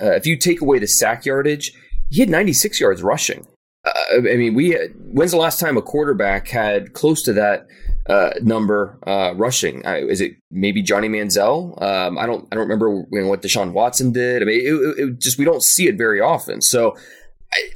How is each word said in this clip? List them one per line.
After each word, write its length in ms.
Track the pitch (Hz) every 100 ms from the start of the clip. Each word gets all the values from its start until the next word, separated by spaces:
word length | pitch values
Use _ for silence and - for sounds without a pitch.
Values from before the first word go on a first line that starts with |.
Uh, 120 | 104
if 120 | 87 160
you 100 | 160
take 260 | 180 165
away 180 | 143 131
the 80 | 104
sack 400 | - 110 120 139
yardage, 440 | 135 147 147 - - - - -
he 120 | 147
had 80 | 226
ninety-six 520 | 160 202 131 214 -
yards 220 | 110 87
rushing. 420 | 92 147 - - - _ _ _ -
Uh, 320 | - - 123
I 180 | 120 120
mean, 200 | 117 117
we, 200 | 175 160 80 - -
when's 180 | 131 175
the 80 | 170
last 220 | 160 -
time 180 | 160 151
a 40 |
quarterback 640 | - 151 147 104 101 98 -
had 460 | 120 107 101 101
close 280 | - 151 151
to 100 | 123
that, 340 | 104 104 98 - - - - -
uh, 220 | 98 82 -
number, 580 | 117 113 104 104 98 - 95
uh, 260 | 98 92 92
rushing? 500 | 120 - 82 64 -
Uh, 160 | 80 69
is 100 | 92
it 140 | 92 - -
maybe 300 | 90 101 104
Johnny 260 | 95 101 110
Manziel? 760 | 107 104 101 107 156 175 -
Um, 360 | 98 95 90 85
I 80 | 117
don't, 200 | 113 -
I 40 | 110
don't 80 |
remember, 260 | 92 107 110 98 -
you 100 | 101
know, 60 | 95
what 140 | 98
Deshaun 300 | 98 107 92
Watson 400 | 92 123 - 127
did. 300 | 120 123 123
I 40 | 107
mean, 140 | 117
it, 140 | 131
it, 260 | 151 151 -
it 200 | 139 123
just, 180 | 127 127
we 80 | 151
don't 180 | 139
see 240 | - - 165
it 100 | 101
very 220 | 113 101
often. 420 | 131 160 - -
So 360 | - 123 110 - - - - - -
I, 160 | - -